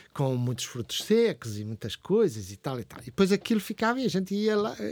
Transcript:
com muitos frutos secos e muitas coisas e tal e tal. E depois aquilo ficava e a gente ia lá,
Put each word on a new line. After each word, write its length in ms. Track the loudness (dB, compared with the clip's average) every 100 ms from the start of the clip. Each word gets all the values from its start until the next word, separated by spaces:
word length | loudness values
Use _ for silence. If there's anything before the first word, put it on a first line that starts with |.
| -10
com 220 | -2 0 0
muitos 300 | 0 -2 -6
frutos 380 | -8 -6 -6
secos 540 | 2 4 4 0 -6 -8
e 60 |
muitas 320 | -8 -8 -8 -8
coisas 560 | 0 2 2 0 -8
e 40 | -10
tal 200 | -8 -8
e 60 |
tal. 160 | -8 -14
E 60 | -6
depois 260 | 2 4
aquilo 280 | 2 2 0
ficava 380 | 0 0 0 2
e 60 |
a 60 | 0
gente 240 | 0 0
ia 200 | 0 2
lá, 220 | 4 2 -2 -6